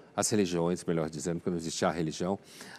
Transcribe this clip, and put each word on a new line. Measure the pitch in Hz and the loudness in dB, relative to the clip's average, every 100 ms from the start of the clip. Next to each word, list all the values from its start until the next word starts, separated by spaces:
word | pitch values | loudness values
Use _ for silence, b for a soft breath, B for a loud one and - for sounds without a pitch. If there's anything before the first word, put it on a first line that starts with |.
| B - | B -2
as | 101 | 2
religiões, | 110 95 87 85 87 | 4 4 4 2 2
melhor | - 82 80 | 0 0 0
dizendo, | 80 90 85 | -2 -4 -2
porque | - | -2
não | 87 | -2
existe | 82 - 92 | -2 0 0
a | |
religião, | 80 80 71 90 101 B B B | 2 -2 -2 -2 -2 B B B